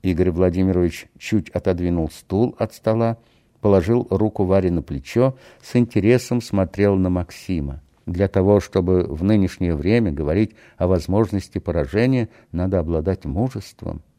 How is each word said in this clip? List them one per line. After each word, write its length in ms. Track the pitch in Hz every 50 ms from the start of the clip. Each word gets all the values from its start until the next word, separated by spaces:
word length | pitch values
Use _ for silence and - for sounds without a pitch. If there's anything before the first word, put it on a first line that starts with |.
Игорь 300 | - 95 90 78 90 92
Владимирович 760 | 82 85 92 92 85 90 95 95 92 90 87 85 78 - - _ _ -
чуть 300 | - - - 107 82 -
отодвинул 600 | - 90 - 98 92 85 87 87 87 85 80 78
стул 460 | - - - _ 95 98 120 127 - -
от 160 | 113 107 -
стола, 440 | - _ 113 110 113 117 117 117 - _ _ _ _ _ _ _ _
положил 480 | - 104 98 98 82 98 117 123 117 -
руку 360 | 95 95 104 110 - - 101
Варе 260 | 90 95 98 92 90
на 100 | 87 85
плечо, 560 | 78 - 76 69 67 - - 113 123 135 131 - - - - _
с 140 | _ - -
интересом 680 | 123 123 117 - 107 92 107 123 123 - - 123 123
смотрел 540 | 113 - - 98 95 85 - - 101 101 98
на 140 | 95 92 92
Максима. 720 | 90 90 87 - - - - - 95 82 71 69 67 71 - _ _ _ _ -
Для 200 | 87 87 98 95
того, 320 | - 98 92 98 104 101
чтобы 440 | - - - 95 87 87 92 90 90
в 200 | - 73 78 82
нынешнее 520 | 101 107 104 95 87 - - 92 87 82
время 360 | 71 73 90 110 120 113 92
говорить 440 | 73 71 78 71 78 98 110 107 - _ - - _ _
о 100 | 90 90
возможности 720 | 92 90 82 - 92 104 113 101 - 98 - - _ 95
поражения, 680 | - - 80 85 73 67 90 104 117 127 135 127 117 110 _ - - _
надо 280 | - 82 87 98 95 92
обладать 460 | 80 80 85 80 78 92 92 - -
мужеством. 760 | 76 67 90 117 131 - - 95 - - - - 87 78 78 - _ _